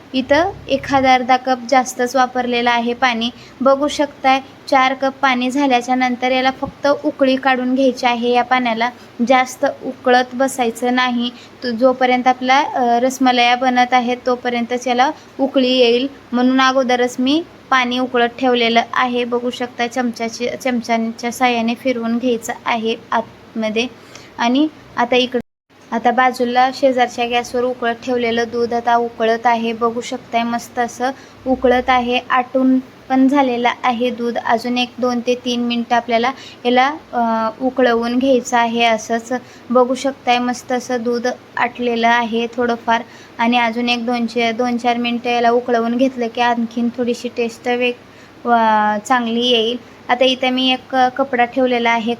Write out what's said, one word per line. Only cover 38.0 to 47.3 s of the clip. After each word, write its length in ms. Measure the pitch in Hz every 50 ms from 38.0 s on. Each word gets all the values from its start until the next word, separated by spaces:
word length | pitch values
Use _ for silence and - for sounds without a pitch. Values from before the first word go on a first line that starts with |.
| 233 240 240 254
घ्यायचं 380 | 262 269 262 247 240 - 247
आहे 280 | 240 233 233 226 233 233
असंच. 480 | 233 226 220 220 - 226 233 226 - 254 247 - - - - - -
बघू 240 | 233 254 247 247 262
शकताय 440 | 254 - 269 269 - - 247 240 247
मस्त 340 | 247 247 247 240 - - 254
असं 240 | 247 240 - 254 247 226
दूध 240 | 240 240 240 233 247 - - - - -
आटलेलं 520 | - - 247 247 - 247 240 233 233 226 233
आहे 380 | 233 240 240 226 220 226 233
थोडंफार 560 | 226 - 254 240 240 233 226 - - 226 233 240 - - - - - - -
आणि 200 | 233 233 240 247
अजून 300 | 233 233 220 240 240 240
एक 180 | 240 240 233
दोन 200 | 240 247 240 233
चे-, 260 | 226 - 240 233 226 226
दोन 240 | 226 247 247 240
चार 200 | 233 240 247 240
मिनटं 340 | 240 240 240 240 233 - 240
याला 200 | 240 240 240 233
उकळवून 460 | 240 247 240 254 240 226 226 233 240
घेतलं 320 | 247 269 262 262 247 233 226
की 120 | 226 247
आणखीन 480 | 240 240 240 233 233 226 - 240 240 240 226
थोडीशी 320 | - 247 233 240 - - 240